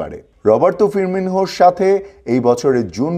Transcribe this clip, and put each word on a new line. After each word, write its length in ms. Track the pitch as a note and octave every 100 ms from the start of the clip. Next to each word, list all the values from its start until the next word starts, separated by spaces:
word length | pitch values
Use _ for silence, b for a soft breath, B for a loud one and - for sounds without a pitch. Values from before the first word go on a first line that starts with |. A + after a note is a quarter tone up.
পারে। 180 | D2 - - _ G#2
রবার্তো 380 | A2+ F3 F3 G#3
ফিরমিনহোর 640 | G3 F#3 F#3+ F#3 F#3 F#3 -
সাথে 300 | F3+ F#3 F#3+ G3 G3 B -
এই 80 | B2+ A#2+
বছরের 360 | A#2+ C#3+ B2 G#2+ F#2+
জুন 160 | D3